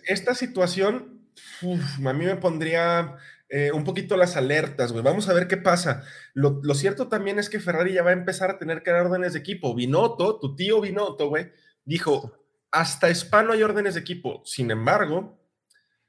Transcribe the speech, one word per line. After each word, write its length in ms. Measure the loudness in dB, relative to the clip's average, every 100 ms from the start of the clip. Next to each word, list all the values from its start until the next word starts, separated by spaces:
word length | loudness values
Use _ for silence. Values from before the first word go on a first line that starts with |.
| -4
esta 300 | -2 -2 -2
situación, 920 | -4 0 0 2 0 0 -6 -18 _ -20 -20 -10
uf, 420 | -4 -4 -4 -4 -2
a 80 |
mí 120 | 0 0
me 100 | 0
pondría, 800 | 0 0 0 0 2 2 0 -8 -20 -20 _
eh, 220 | -2 0
un 120 | 0
poquito 320 | -2 -4 0 2
las 220 | 4 2
alertas, 540 | 0 2 0 -2 -2
güey. 120 | 0
Vamos 260 | 0 2 2
a 40 |
ver 140 | 2 2
qué 100 | 0
pasa. 460 | 2 2 2 -4 -6 -20 -10
Lo, 260 | 0 2 2
lo 140 | 0 0
cierto 320 | 0 0 -2
también 320 | -2 -2 -2
es 100 | -2
que 100 | -4
Ferrari 340 | -2 0 2
ya 100 | 2
va 80 | 4
a 20 |
empezar 380 | 2 0 -2 -2
a 80 | -2
tener 240 | -6 -4
que 80 | 0
dar 160 | 2 2
órdenes 260 | 0 -2
de 60 | -4
equipo. 340 | -8 -6 -4
Binotto, 680 | -2 0 2 2 2 -2 -2
tu 160 | -6 -4
tío 240 | 0 0
Binotto, 480 | 0 -2 -4 -2 -2
güey, 240 | -2 -4 _ _ _ -6
dijo, 480 | -4 0 0 -2 -14 _ _ _
"Hasta 380 | -2 0 2 2
Spa 320 | 2 2 4
no 120 | 4
hay 100 | 4
órdenes 320 | 2 2 -2 -4
de 60 |
equipo". 420 | -6 -8 -8 -8 -8
Sin 240 | -4 -2
embargo, 720 | 0 2 4 4 0 -4 -12 _ _ _ _ _ _